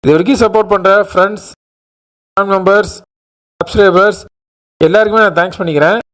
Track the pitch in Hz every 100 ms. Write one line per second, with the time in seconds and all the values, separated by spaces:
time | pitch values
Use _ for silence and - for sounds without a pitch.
0 | - 160 185 269 226 220 214 202 185 202
1 | 196 185 190 214 - - _ _ _ _
2 | _ _ _ - 196 196 185 202 196 -
3 | _ _ _ _ _ _ - - 202 180
4 | 208 190 - _ _ _ _ _ 160 202
5 | 214 220 214 165 180 180 175 147 156 220
6 | -